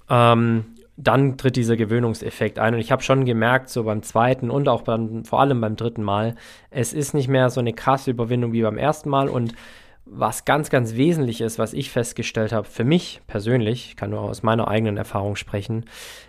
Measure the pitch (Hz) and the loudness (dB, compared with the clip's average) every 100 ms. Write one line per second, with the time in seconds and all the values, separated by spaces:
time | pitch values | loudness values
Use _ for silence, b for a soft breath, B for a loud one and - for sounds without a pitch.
0 | - 123 120 117 117 113 110 - - - | 0 4 6 6 4 2 -2 -10 -20 -4
1 | 143 127 139 135 135 127 113 113 107 117 | 2 4 4 2 0 2 2 2 2 2
2 | 120 110 110 - 110 - 110 117 110 131 | 0 -2 -6 -4 -4 0 0 0 0 0
3 | - 135 127 113 113 127 131 127 110 107 | 2 2 4 2 4 2 0 -4 -2 -2
4 | - 113 123 131 117 139 139 117 - 113 | -2 2 2 2 -2 0 2 0 0 -2
5 | 113 113 113 120 139 127 110 107 117 117 | -2 -6 -4 2 2 2 -2 -2 -4 -4
6 | 104 101 113 113 B B B 143 117 - | -2 0 -2 -4 B B B -6 -4 -4
7 | 135 151 127 135 127 127 120 113 - 135 | -2 -2 0 2 2 2 -2 -2 0 0
8 | 135 117 113 123 120 113 110 110 135 151 | 0 -4 -2 -2 0 0 0 0 -2 -2
9 | 147 139 139 123 117 - B B B B | -2 0 0 0 -4 -6 B B B B
10 | - 101 113 - - 139 123 135 113 113 | -18 -4 -4 -2 0 0 2 0 0 2
11 | 147 165 123 113 113 - 110 - 131 127 | 2 2 0 -2 -4 -2 -4 -4 -6 -4
12 | 117 - 113 113 110 110 101 - 120 175 | -4 -4 -6 -2 -2 -2 -4 -2 2 2
13 | - - - 107 104 127 110 123 - - | 0 -12 -10 -6 0 2 2 -2 -6 -10
14 | 101 104 104 104 113 113 113 107 110 104 | -6 -6 -6 -4 0 2 2 2 0 -2
15 | 101 104 101 101 - 104 101 113 117 B | -4 -4 -4 -6 -6 -6 -4 -6 -8 B
16 | B B | B B